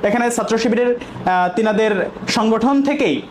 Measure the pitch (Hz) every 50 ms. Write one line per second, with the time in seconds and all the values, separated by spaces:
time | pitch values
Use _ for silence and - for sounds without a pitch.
0 | - 202 208 240 240 240 233 233 208 - 220 226 226 254 - 240 247 247 247 240
1 | - - - - 185 180 185 180 180 180 180 214 214 214 214 196 220 220 208 185
2 | 165 - - - - - - 240 214 220 220 220 226 254 277 277 277 285 294 294
3 | 277 185 139 107 95 -